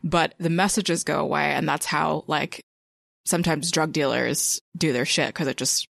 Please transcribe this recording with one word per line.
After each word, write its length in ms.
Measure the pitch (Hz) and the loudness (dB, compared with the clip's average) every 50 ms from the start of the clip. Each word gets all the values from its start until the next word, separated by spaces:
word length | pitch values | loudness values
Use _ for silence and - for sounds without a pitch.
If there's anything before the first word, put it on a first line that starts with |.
| - | -2
but 300 | 165 160 170 160 - - _ | 2 2 2 2 2 0 _
the 100 | 165 165 | -2 0
messages 540 | 165 170 190 202 - 220 185 - 170 165 - | 2 2 2 2 2 0 0 0 0 0 0
go 160 | - 147 147 | -2 0 0
away, 320 | 156 160 147 147 147 147 143 | 0 0 0 0 0 0 0
and 160 | 135 - 151 | 0 0 0
that's 160 | 143 151 - | -2 -2 -2
how, 380 | - - 147 160 160 156 151 - | -2 0 0 0 0 0 -2 -2
like, 380 | - 156 147 143 - - - - _ _ _ _ _ _ _ _ _ _ _ _ | -2 -2 -2 -2 -4 -8 -16 -18 _ _ _ _ _ _ _ _ _ _ _ _
sometimes 420 | - - 170 175 170 160 151 165 170 | -2 0 0 2 2 0 0 -2 -2
drug 220 | - 165 156 156 | 0 0 0 0
dealers 680 | 156 156 143 135 120 123 127 120 143 - - - - - _ _ _ | 0 0 0 2 2 0 0 0 0 0 0 -2 -2 -4 _ _ _
do 160 | 175 170 156 | 0 0 2
their 140 | 127 120 131 | 2 2 0
shit, 300 | - - - 143 - - | 0 0 0 0 -2 -2
'cause 100 | - 165 | -2 -2
it 120 | 135 127 | -2 -2
just 280 | - 127 - - - - _ _ | -2 -2 0 0 -2 -4 _ _